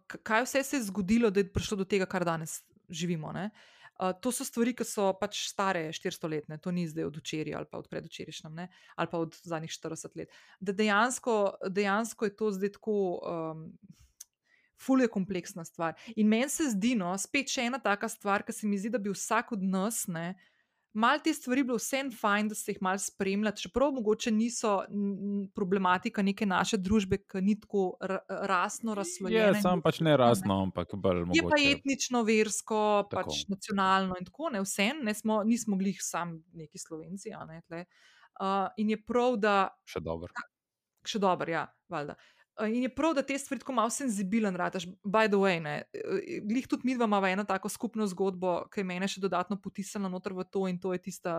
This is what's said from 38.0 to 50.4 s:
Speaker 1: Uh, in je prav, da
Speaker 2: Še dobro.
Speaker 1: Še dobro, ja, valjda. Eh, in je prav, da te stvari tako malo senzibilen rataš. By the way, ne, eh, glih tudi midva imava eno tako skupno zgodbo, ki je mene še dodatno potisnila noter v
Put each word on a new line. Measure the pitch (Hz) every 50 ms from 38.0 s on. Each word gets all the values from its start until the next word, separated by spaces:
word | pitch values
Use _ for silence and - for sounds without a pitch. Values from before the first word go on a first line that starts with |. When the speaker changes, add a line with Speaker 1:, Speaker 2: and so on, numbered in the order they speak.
| _ _ _ _ - _ _
Speaker 1:
Uh, | - 196 190 196 196 190 185 -
in | - 214 214
je | 220 214
prav, | - - 226 240 240 254 254
da | 208 208 208 202 196 190 - - _
Speaker 2:
Še | _ - - 87
dobro. | 78 82 82 82 85 - - - - - _ _ _ _ _ _ _ _ _ _ -
Speaker 1:
Še | - - 214
dobro, | 202 185 175 156 - 165
ja, | 165 156 139 - _ _ _
valjda. | - 180 156 143 151 - - - _ _ _ _ _ _ -
Eh, | 220 214
in | 226 247
je | 254 254
prav, | - 262 285 330
da | 311 277
te | 269 - 269
stvari | 269 - - 277 233
tako | - -
malo | 262 233 214 233
senzibilen | - - 285 254 202 202 208 180 214 226 220 196 180
rataš. | 175 175 175 - 185 170 180 - -
By | - 202 185 220 220
the | 208 208 196
way, | 196 196 180 165
ne, | 160 147 147 147 -
eh, | - - - - - 190 185 - - - -
glih | 202 208 220 262 -
tudi | - 302 - -
midva | 247 262 240 240
imava | 214 208 202 196 185
eno | 185 202 208
tako | - 190 190 - 208
skupno | - - - 220 - 220 214
zgodbo, | 196 185 190 190 196 185 180 185 185 175 170 -
ki | - - 214
je | 190
mene | 185 180 180 190
še | 190 - 196
dodatno | 190 185 180 175 180 - 208
potisnila | 196 - 190 - - 190 - - 208 196 185
noter | 180 185 - 202 190
v | 185